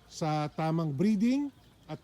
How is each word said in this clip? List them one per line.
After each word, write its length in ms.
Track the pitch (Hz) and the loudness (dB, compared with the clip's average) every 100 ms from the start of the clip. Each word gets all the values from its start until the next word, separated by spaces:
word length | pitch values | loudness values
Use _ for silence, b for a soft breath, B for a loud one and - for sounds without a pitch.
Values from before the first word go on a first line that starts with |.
sa 480 | - - 156 151 151 | -20 -6 -2 -2 -2
tamang 400 | - 160 160 160 | -2 0 0 -2
breeding 560 | 135 202 208 233 269 285 - - - - | 2 2 4 2 2 -2 -8 -20 -20 -14
at 80 | 156 | -12